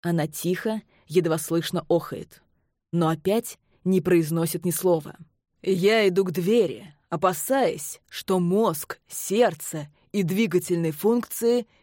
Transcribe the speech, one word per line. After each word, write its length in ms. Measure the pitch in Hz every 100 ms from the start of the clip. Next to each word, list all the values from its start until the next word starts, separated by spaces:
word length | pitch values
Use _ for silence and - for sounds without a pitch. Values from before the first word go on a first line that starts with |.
Она 240 | 175 170 156
тихо, 560 | - 170 180 220 220 - _ _
едва 320 | 165 170 156
слышно 460 | - 165 156 175 -
охает, 540 | 170 - - - - _ _ _ _ _
но 160 | 170 160
опять 500 | 160 - 220 240 - _ _
не 160 | 180 190
произносит 640 | 147 175 156 165 165 170
ни 60 | 180
слова. 460 | 165 180 165 147 - - _ _ _
Я 440 | - 190 196 226 202
иду 160 | 180
к 60 | 185
двери, 640 | 170 175 233 180 107 190 _ _
опасаясь, 920 | 165 185 170 - 269 220 - - - _
что 300 | - - 185
мозг, 600 | 175 196 220 156 - - _
сердце 800 | - - 202 240 156 - 160 147 _ _
и 100 | 202
двигательные 680 | 175 190 226 180 - 170 165
функции 760 | 151 208 240 - - 233 240 226 _